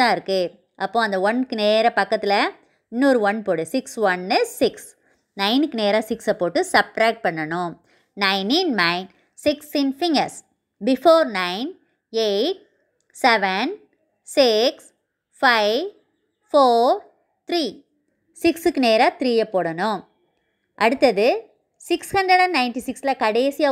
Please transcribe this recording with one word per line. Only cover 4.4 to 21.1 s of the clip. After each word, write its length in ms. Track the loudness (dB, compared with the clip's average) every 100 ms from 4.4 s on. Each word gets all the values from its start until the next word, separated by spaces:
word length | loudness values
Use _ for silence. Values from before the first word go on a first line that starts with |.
| -2 0
சிக்ஸ். 260 | -2 -2 -20 _ _ _ _ -4
நைனுக்கு 400 | 0 0 0 -2
நேரா 180 | 0 0 -2
சிக்ஸை 260 | -6 -4 -2
போட்டு 200 | -2 -2 0
சப்ட்ராக்ட் 500 | 0 -2 0 -2 0 -4
பண்ணணும். 480 | -4 -6 -6 -6 -8 _ _ _ -4
Nine 260 | -2 0 0 -2
in 120 | 0 0
mind, 260 | 0 0 -8 _ _ _
six 260 | -2 -2 -4 -2
in 60 | -2 -2
fingers. 340 | -2 0 -2 -8 _ _ _ -6
Before 420 | -2 2 4 4 2 -2
nine, 260 | -4 -4 -8 -12 _ _ _
eight, 460 | -2 0 0 -2 -4 _ _ _ _ _ -2
seven, 480 | 2 2 0 -2 -4 -6 _ _ _ _ -6 2
six, 360 | 2 4 0 -2 -18 _ _ _ _ -2
five, 420 | 2 2 0 -2 -4 -12 _ _ _ _ -2
four, 300 | 4 4 4 2 0 -4 _ _ _ -6
three. 220 | -4 -4 -8 _ _ _ _ _ -2
சிக்ஸுக்கு 400 | -2 0 -2 0 2
நேரா 200 | 4 2 0
த்ரீயை 260 | -2 0 0
போடணும். 480 | -2 -4 -4 -4 -4 -10 _ _ _ _ _ _ 0
அடுத்தது 500 | 0 2 2